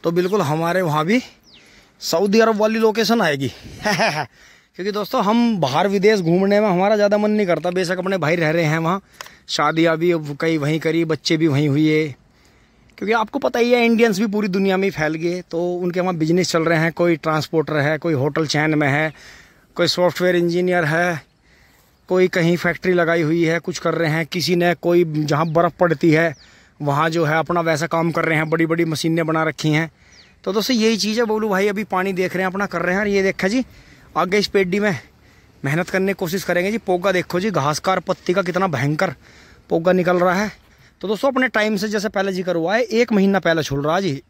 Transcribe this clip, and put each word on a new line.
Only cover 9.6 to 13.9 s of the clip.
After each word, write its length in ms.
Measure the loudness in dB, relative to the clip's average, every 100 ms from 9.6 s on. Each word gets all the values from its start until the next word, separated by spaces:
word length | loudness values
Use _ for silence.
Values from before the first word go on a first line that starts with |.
| 0 2 2 2
भी 140 | 0
अब 240 | 0 -4 -4
कई 180 | -2 0
वहीं 220 | 0 -2
करी, 240 | 0 -2 -2
बच्चे 320 | -2 0 0
भी 100 | 2
वहीं 200 | 2 2
हुए। 400 | 2 2 2 0 -8 _ _ _ _ _ _ _ -10
क्योंकि 160 | -2
आपको 260 | -2 -2 -2
पता 200 | -2 0
ही 120 | 2
है, 140 | 4
इंडियंस 340 | 4